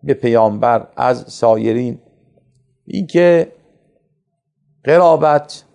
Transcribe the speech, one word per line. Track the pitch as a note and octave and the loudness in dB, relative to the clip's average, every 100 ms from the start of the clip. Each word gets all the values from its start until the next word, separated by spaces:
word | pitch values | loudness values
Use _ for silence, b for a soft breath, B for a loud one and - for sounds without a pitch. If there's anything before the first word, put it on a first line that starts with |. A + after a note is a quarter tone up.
به | C#3 | -6
پیامبر | C3 B2 A#2 A2 G#2 A#2+ A#2 - - | -4 0 0 0 0 -2 -2 -4 -6
از | B2+ B2 - | -4 -4 -8
سایرین، | - A#2 A2 A2+ A2+ B2 - _ _ _ _ _ _ _ _ - | -4 0 0 -2 -4 -6 -10 _ _ _ _ _ _ _ _ -12
اینکه | - E3+ E3+ F3 E3+ E3 _ _ _ _ _ _ _ _ _ _ _ _ _ | -10 -4 0 2 2 -2 _ _ _ _ _ _ _ _ _ _ _ _ _
قرابت | - D#3+ F3 D#3 D3+ D3 - - _ | 0 4 4 2 2 0 -4 -20 _